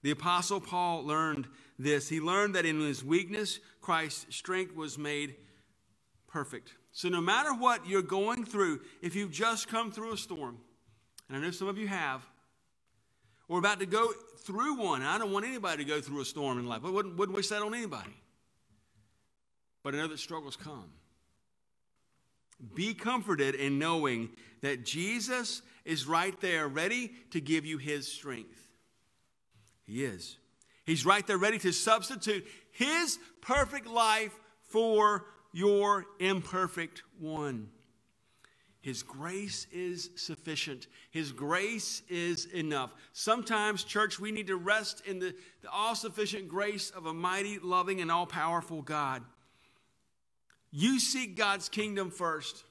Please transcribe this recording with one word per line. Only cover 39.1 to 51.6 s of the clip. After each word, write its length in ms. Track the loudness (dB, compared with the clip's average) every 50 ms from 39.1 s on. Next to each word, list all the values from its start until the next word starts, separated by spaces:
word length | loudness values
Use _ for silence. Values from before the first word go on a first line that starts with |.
| -12 -10 -8 -6 -6 -6 -6 -6 -6 -8 -10 -10 -8
is 380 | -6 -4 -4 -4 -6 -8 -10 -10
sufficient. 720 | -10 -8 -8 -8 -8 -8 -6 -4 -4 -4 -4 -6 -10 -12 -18 -20 -20 -20 -8
His 220 | -6 -6 -4 -4 -6
grace 720 | -6 -2 0 2 2 2 0 -2 -4 -4 -6 -6 -8 -8 -6
is 380 | -4 -2 0 0 0 -2 -4
enough. 460 | -6 -4 -4 -2 0 0 -2 -2 -4 -8 -18 -20 -18 _
Sometimes, 720 | -6 2 2 2 2 2 0 0 2 2 2 0 0 -4
church, 380 | -2 2 2 2 2 0 -4
we 100 | -4 -4
need 180 | -4 -4 -2 -2
to 80 | -2
rest 460 | -2 2 2 2 2 2 -2 -8 -8 -6
in 140 | -6 -4 -4
the, 140 | -4 -6 -6 -8 -18 -20 -20 _ -14
the 80 | -8
all-sufficient 760 | -4 -2 0 0 0 -2 -4 -4 -2 -2 -2 -2 -2 -4 -6 -4
grace 420 | -2 -2 0 0 0 -2 -4 -6
of 160 | -6 -8 -6
a 80 | -6 -4
mighty, 440 | -2 0 0 0 0 -2 -2 -4 -6
loving, 420 | -2 2 4 6 6 6 6 4
and 100 | 4 4
all-powerful 720 | 4 4 4 2 0 2 2 4 4 2 2 0 -6 -6 -4
God. 400 | 0 0 2 2 2 0 -2 -6 -12 -20 _ _ _ _ _ _ _ _ _ _ _ _ _ _ _ _ _ _ _ _ _ _ _ -20 _ _ _
You 300 | -2 2 4 4 4 4
seek 340 | 2 2 0 0 -2 -4 0
God's 360 | 0 2 2 2 0